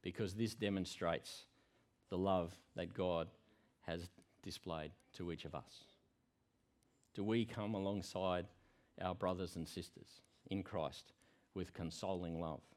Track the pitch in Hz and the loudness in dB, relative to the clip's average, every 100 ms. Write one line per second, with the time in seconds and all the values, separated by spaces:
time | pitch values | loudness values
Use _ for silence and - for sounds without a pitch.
0 | 92 90 104 101 113 - 104 98 90 - | -4 -2 -2 2 0 2 2 2 0 0
1 | 85 82 - - - _ _ _ _ _ | 2 2 0 -14 -16 _ _ _ _ _
2 | _ 90 98 92 85 90 - - 87 - | _ 2 6 6 4 -4 -12 -4 -4 2
3 | 90 85 82 - _ - _ _ - 82 | 2 4 0 -6 _ -20 _ _ -4 -4
4 | 87 - - _ - 90 - 80 76 - | -4 -14 -20 _ -10 -8 -4 -4 -4 -10
5 | - - 87 80 78 76 - - - - | -20 -8 -4 -4 -4 -8 -8 -20 -20 -20
6 | _ _ _ _ _ _ _ _ _ _ | _ _ _ _ _ _ _ _ _ _
7 | _ - 101 113 113 117 104 107 98 101 | _ -2 4 4 2 0 0 2 2 0
8 | 92 - 92 90 87 - - _ _ - | -2 0 4 4 0 -10 -20 _ _ -4
9 | 92 92 92 92 90 87 80 - - - | -2 2 2 2 -2 -4 -6 -6 -8 -12
10 | - - - _ - 98 95 101 76 - | -20 -20 -20 _ -4 -4 -2 0 0 -2
11 | - - - _ _ 98 90 - 82 - | -16 -20 -20 _ _ -6 -6 -4 -4 -2
12 | 98 92 87 82 85 73 - | -2 0 0 -2 -2 -4 -10